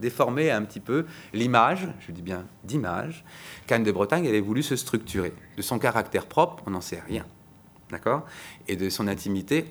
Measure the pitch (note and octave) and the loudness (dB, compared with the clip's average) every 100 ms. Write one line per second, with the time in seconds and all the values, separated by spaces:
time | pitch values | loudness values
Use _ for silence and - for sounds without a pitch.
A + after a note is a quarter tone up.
0 | A#2+ - B2 B2+ D#3+ A2 G#2 G#2+ G#2+ C#3 | -4 2 2 4 2 2 0 -6 -2 0
1 | D#3+ - - G#2+ A#2+ B2 A#2+ F#3 F#3 - | 0 -8 -8 -2 4 6 6 4 -4 -8
2 | - F2 F2 F2+ F#2 - F#2+ D3 G#2 F2+ | -12 -10 -6 -6 -8 -14 -4 -2 0 -2
3 | C3 E3 - - - - - A#2 G#2+ F#2 | -4 -8 -16 -18 -16 -14 0 2 4 2
4 | G#2 E3 D#3+ G#2+ G2+ A#2+ D3+ C3 - A2+ | 2 2 4 2 2 0 0 -2 0 -2
5 | - G2 F2 - - - - A#2+ B2 A2+ | -2 -2 -2 -6 -12 -8 -4 0 2 2
6 | G2+ F#2+ - - F3 - - F#2+ - E2+ | 2 -2 0 2 2 0 -6 -6 -6 -8
7 | F2 G#2+ - - - - - - - - | -6 -6 -8 -16 -20 -20 -20 -20 -14 -4
8 | A2+ C#3 E3 - - - - F#2 F#2 - | 0 0 -2 -14 -16 -12 -6 -2 0 0
9 | G2+ G2 G2+ G2 F#2 D#3 D#3+ | 0 0 0 -2 2 0 0